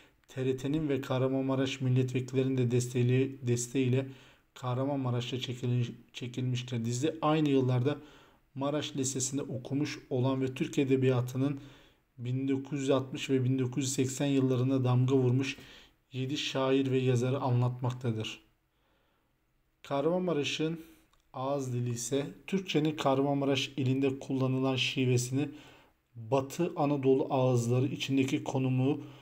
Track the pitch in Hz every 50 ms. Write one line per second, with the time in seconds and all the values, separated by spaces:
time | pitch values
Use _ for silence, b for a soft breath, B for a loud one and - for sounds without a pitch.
0 | B B B B _ - - 135 131 131 127 - - 139 147 160 160 143 139 135
1 | 135 - 131 127 131 131 131 135 131 135 135 131 135 135 - - 135 127 127 127
2 | 127 123 - 127 123 - 131 131 131 131 131 127 127 117 123 123 123 - - 123
3 | 120 120 127 131 135 - - - 127 120 120 120 - - - 135 131 120 123 135
4 | 131 131 B B B B B B B B - - - 123 113 127 135 139 143 139
5 | 131 123 120 123 120 - 131 123 - - 120 - 131 123 123 123 120 120 - -
6 | - _ - - 131 123 127 135 127 127 123 123 123 - 127 117 113 117 120 123
7 | 143 156 - - - 151 156 160 151 143 139 135 123 127 127 123 120 143 147 139
8 | B B B B B B B B B _ - 131 135 143 151 151 143 - - 143
9 | 131 127 - 135 - - 135 139 - - - 117 - - 131 143 147 143 - -
10 | - - 139 127 123 135 135 131 131 127 127 - 160 - - 147 139 127 135 131
11 | 127 131 127 120 123 123 - 131 135 143 143 - B B B B B B B B
12 | B B _ 123 120 120 127 131 135 135 135 131 - - 151 139 135 135 139 131
13 | 127 - - 143 - - 135 127 123 127 131 131 127 123 123 151 135 123 - -
14 | 127 123 - - 147 143 139 135 131 131 131 123 127 131 135 131 123 123 123 123
15 | 127 127 139 131 127 123 123 131 139 - - B B B B B B B B B
16 | _ _ - 127 131 131 151 147 - - - 135 131 131 135 139 135 127 127 131
17 | 131 127 123 117 123 127 131 135 - 127 123 120 123 123 123 - 127 120 123 -
18 | - 120 110 110 110 - - - _ _ _ _ _ _ _ _ _ _ _ _
19 | _ _ _ _ _ _ _ _ _ _ _ _ _ _ _ _ - - 143 139
20 | 139 160 175 185 180 175 156 147 139 - - - 156 160 165 160 B B B B
21 | B B B _ _ _ - 131 127 135 143 143 135 127 120 123 120 120 117 117
22 | - - 139 139 147 170 - - - - 196 190 190 - - 151 151 156 151 -
23 | - 139 135 135 139 143 143 139 139 139 139 127 - - - - 127 127 131 135
24 | 139 139 135 135 - - 135 131 131 131 131 131 131 131 131 127 127 - - 139
25 | 131 123 127 120 - - 131 139 147 143 B B B B B B B B B B
26 | _ _ - 117 113 110 131 139 135 135 - - 170 - - 170 147 143 147 139
27 | 131 135 135 139 - - 147 131 127 127 127 120 117 117 123 127 131 - - -
28 | - - 135 135 135 131 156 135 131 - - 135 131 131 131 127 131 135 151 147
29 | B B B B